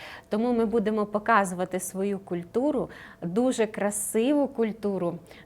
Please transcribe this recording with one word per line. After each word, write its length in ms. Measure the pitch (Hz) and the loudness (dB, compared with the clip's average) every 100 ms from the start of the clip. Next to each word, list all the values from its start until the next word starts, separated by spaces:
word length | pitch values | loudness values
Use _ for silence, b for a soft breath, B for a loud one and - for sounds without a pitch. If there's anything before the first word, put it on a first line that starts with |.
| B B - | B B -4
Тому 240 | 208 247 | 0 2
ми 140 | 233 226 | 2 2
будемо 400 | 233 208 220 208 | 2 2 0 0
показувати 760 | 208 214 220 196 180 185 185 | 0 4 4 4 -2 -2 -4
свою 380 | - 190 202 196 | -6 -4 -2 -4
культуру, 720 | - 175 175 226 285 269 - B B B | -4 -6 -2 0 0 0 -4 B B B
дуже 440 | 170 190 254 254 214 | -2 2 2 2 0
красиву 840 | - 202 202 - 220 247 294 269 | 0 -2 -2 -2 2 2 2 2
культуру. 640 | 277 226 202 208 190 170 170 B B | 0 -2 0 -2 0 -2 -4 B B